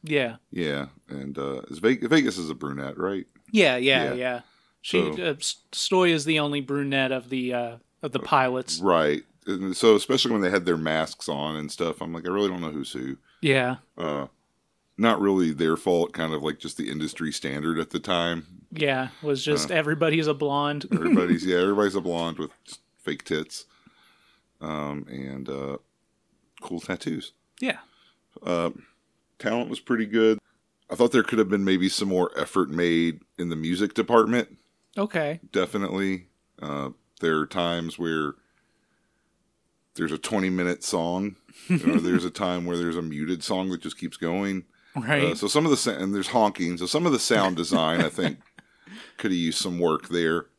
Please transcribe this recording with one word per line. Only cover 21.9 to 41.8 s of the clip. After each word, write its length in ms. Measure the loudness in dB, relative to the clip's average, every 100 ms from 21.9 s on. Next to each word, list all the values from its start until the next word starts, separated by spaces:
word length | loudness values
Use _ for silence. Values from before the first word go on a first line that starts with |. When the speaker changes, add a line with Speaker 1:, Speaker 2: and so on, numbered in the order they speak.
| 0
Speaker 2:
a 60 |
blonde 360 | -2 -2 -4 -6
with 120 | -10 _
just 160 | -20 -20 _ _
fake 220 | -8 -8 -2
tits, 400 | -4 -4 -12 -16 _ -20 _ _ _ _ _ _ _
um, 440 | -10 -6 -6 -8 -10
and, 400 | -12 -10 -10 -8
uh, 280 | -8 -8 -10 _ _ _ _ _ _ _ -20
cool 180 | -10 -10
tattoos. 540 | -8 -8 -6 -8 -10 _ _ _
Speaker 1:
Yeah. 200 | -6 -6 -10 _ _ _ _ -12
Speaker 2:
Uh, 280 | -4 -2 -2 -6 -20 _ _ _ _ _
talent 300 | -4 -4 -4
was 120 | -8
pretty 240 | -4 -2 0
good. 340 | 4 6 4 _ _ _ _ _
I 60 | 2
thought 160 | 4
there 120 | 6
could 160 | 4 2
have 100 | 4
been 160 | 4 4
maybe 240 | 4 2
some 180 | 0 0
more 220 | 2 2 0
effort 300 | 0 0 0
made 500 | 2 4 4 2 -2 _ -6
in 120 | -4
the 60 | -2
music 360 | -2 0 0
department. 640 | 0 4 6 6 2 -2 -10 _ _ _ -4
Speaker 1:
Okay. 420 | -2 -2 -4 -6 -2
Speaker 2:
Definitely. 760 | 0 0 -2 -2 0 0 -2 -6 _ _ _
Uh, 280 | -8 -6 -6 -10 _ _
there 160 | 0 0
are 60 | 0
times 520 | -2 -2 -2 -6 -6
where 340 | -4 -2 -4 -8 _ _ _ _ _ _ _ _ _ _ _ _ _ _ _ -6
there's 160 | -4
a 60 | -4
twenty-minute 680 | -4 -2 0 0 -2 -2
song, 520 | -4 -2 -2 -4 -6 -8 _ -20 -2
or 80 |
Speaker 1:
<laughs> 20 | 0